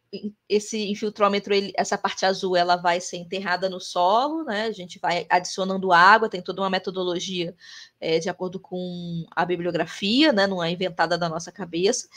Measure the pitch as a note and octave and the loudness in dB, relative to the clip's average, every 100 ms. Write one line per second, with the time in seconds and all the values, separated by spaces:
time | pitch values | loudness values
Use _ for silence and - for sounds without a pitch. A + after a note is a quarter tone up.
0 | _ G3+ G#3+ G#3 - G#3 G#3 A3 G3+ G#3 | _ -10 -10 -12 -2 -2 0 -4 -4 -4
1 | G#3+ G#3+ G3+ G3+ G3 G3+ G3 - G3 G3+ | -4 2 2 2 0 0 0 -2 -2 -2
2 | G3 - F#3+ F#3+ F#3+ F3 F3 F3+ F3 F3 | -4 0 0 0 0 2 2 2 2 0
3 | F3 F3+ F3 F#3+ G3 F3+ F#3 F3+ - - | -2 -10 -8 -6 -4 -2 -2 -4 -4 2
4 | F3+ A3 C#4+ D#4+ D4+ G#3 A3+ F#3+ F3+ - | 4 4 2 -2 -4 -4 -4 -6 -12 -6
5 | E3+ E3+ E3+ F3+ F3+ - F#3+ F#3+ F#3+ E3+ | -2 -2 2 2 2 -4 -4 -2 4 6
6 | F#3 A3 A3 F#3 F3+ F3+ F#3+ F#3 F#3+ F#3 | 8 8 4 -4 -8 -4 -2 -2 -4 -4
7 | F3+ F3 F3 F3+ E3+ E3+ - - - - | -2 -2 -4 -4 -6 -8 -18 -20 -20 -10
8 | - D#3+ F#3 F3 F#3 F#3 - F3+ F3+ F3 | 0 0 0 -4 -6 -8 -10 -8 -8 -8
9 | F3 E3+ D#3+ - E3+ F3 F3 E3+ E3 - | -6 -6 -6 -2 -2 0 -2 -2 -2 -2
10 | G3+ B3 D#4 G#3 G3 F#3 E3+ F3 F#3 F3 | 0 4 4 4 2 0 -2 -2 -2 0
11 | E3+ F3 E3+ D#3+ E3+ - F3 E3+ F#3+ - | 0 2 0 -4 -10 -12 -8 0 0 0
12 | - | -4